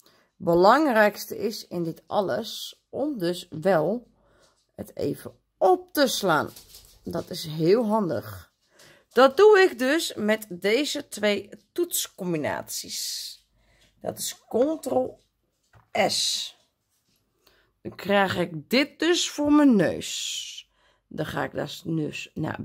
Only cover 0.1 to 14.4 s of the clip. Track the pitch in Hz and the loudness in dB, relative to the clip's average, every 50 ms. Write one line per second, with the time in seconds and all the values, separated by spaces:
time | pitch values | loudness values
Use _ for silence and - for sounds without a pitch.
0.1 | _ _ _ _ _ _ - 170 170 175 180 202 240 285 320 294 233 220 208 208 | _ _ _ _ _ _ -2 2 4 6 8 8 6 6 4 2 4 4 4 4
1.1 | 202 - - - - - 180 226 214 - - - - 180 170 165 156 - _ _ | 2 -2 -10 -12 -10 -8 -6 -8 -8 -8 -12 -10 -8 -6 -6 -6 -6 -10 _ _
2.1 | - 196 196 170 120 139 226 214 - - - - - _ _ _ - 214 262 311 | -4 -4 -2 -2 -4 -4 -6 -8 -12 -12 -14 -14 -16 _ _ _ -8 -6 -6 -6
3.1 | 294 226 175 175 180 180 - - - 156 151 190 190 160 151 170 214 247 240 _ | -6 -4 -4 -4 -4 -6 -10 -12 -14 -4 -2 0 2 2 2 0 -2 -4 -8 _
4.1 | _ _ _ _ _ _ _ _ _ _ _ _ _ - - - - - - 147 | _ _ _ _ _ _ _ _ _ _ _ _ _ -16 -16 -16 -10 -6 -6 -6
5.1 | 143 - - - - _ _ _ _ _ - 370 370 359 359 - _ 302 285 233 | -6 -8 -10 -18 -20 _ _ _ _ _ 2 2 2 2 0 -6 _ 0 0 0
6.1 | - - - 185 160 143 120 - - - - _ - - - - - _ _ 180 | 0 -2 0 2 2 2 0 -2 -8 -14 -20 _ -20 -20 -20 -20 -20 _ _ -10
7.1 | 175 165 165 - 185 160 170 160 151 160 160 165 196 247 240 208 214 226 208 165 | -8 -8 -8 -8 -12 -12 -10 -10 -4 0 2 4 4 4 2 0 0 0 0 -2
8.1 | 139 104 - 110 101 92 - _ _ _ _ _ _ _ - - - _ _ _ | -4 -6 -6 -10 -14 -16 -18 _ _ _ _ _ _ _ -20 -20 -20 _ _ _
9.1 | _ 233 262 269 269 - 403 427 427 381 381 339 269 220 254 262 294 339 320 - | _ 6 6 6 8 8 8 8 10 8 8 6 4 2 0 0 2 0 0 -4
10.1 | - - 208 208 214 220 214 - 180 175 175 196 214 262 302 269 - 294 - - | -6 -4 -2 0 0 -2 -2 -10 -14 -4 -2 0 0 2 0 -2 -4 -8 -10 -10
11.1 | - 214 208 208 202 202 196 - - - _ _ _ - 349 349 - - - - | -8 -2 0 0 0 0 -4 -10 -18 -20 _ _ _ -6 -4 -4 -2 -4 -6 -6
12.1 | - - 190 180 170 156 143 107 87 - - - - - - - - - - - | -8 -8 -6 -4 -2 -2 -2 -4 -4 -6 -8 -8 -10 -10 -10 -10 -10 -10 -8 -8
13.1 | - - - - - - _ _ _ _ _ _ _ _ _ _ _ _ - - | -8 -10 -12 -14 -16 -20 _ _ _ _ _ _ _ _ _ _ _ _ -10 -10
14.1 | - - - - - - | -10 -8 -10 -10 -10 -12